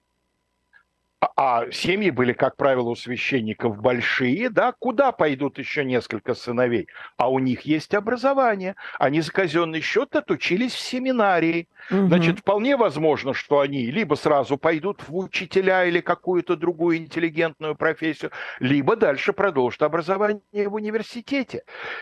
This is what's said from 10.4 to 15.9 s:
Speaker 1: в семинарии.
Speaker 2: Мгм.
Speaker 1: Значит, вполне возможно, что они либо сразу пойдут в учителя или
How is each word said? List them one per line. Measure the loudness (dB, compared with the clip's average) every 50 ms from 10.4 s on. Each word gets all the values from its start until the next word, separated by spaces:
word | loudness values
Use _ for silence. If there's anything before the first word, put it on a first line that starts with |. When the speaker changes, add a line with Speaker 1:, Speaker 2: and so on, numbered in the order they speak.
| 0 0 0 0 0 -2 -4
Speaker 1:
в | -8
семинарии. | -8 -6 -6 -2 -2 0 2 2 4 4 4 4 2 2 0 0 -4 -8 _ -20 -6 -2
Speaker 2:
Мгм. | 2 2 4
Speaker 1:
Значит, | 4 4 4 4 2 0 0
вполне | 0 0 0 2 2 2 2
возможно, | 4 2 2 2 2 2 2 2 2 0 -4 -4
что | -6 0 2 2 2
они | 4 2 0 -2 -4 -2
либо | -2 -2 0 0 -2
сразу | 0 2 2 2 2 2 0 -2
пойдут | 0 0 0 0 0 -2 -4 -6 -6 -10
в | -8 -8
учителя | -8 -6 -6 -6 -8 -6 0 0 2 2 4 4 4 2
или | 2